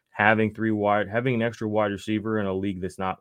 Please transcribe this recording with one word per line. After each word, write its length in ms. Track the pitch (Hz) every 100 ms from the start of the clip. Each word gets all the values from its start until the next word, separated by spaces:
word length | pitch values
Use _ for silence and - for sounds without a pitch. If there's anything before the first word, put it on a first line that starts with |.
| _
having 420 | - 104 110 107
three 180 | 107 110
wide, 380 | 107 101 104 101
having 260 | 113 127 117
an 60 |
extra 260 | 117 - 110
wide 240 | 107 104
receiver 480 | 98 - 107 107 110
in 60 | 98
a 80 |
league 260 | 95 98 92
that's 200 | 90 -
not 180 | 95 90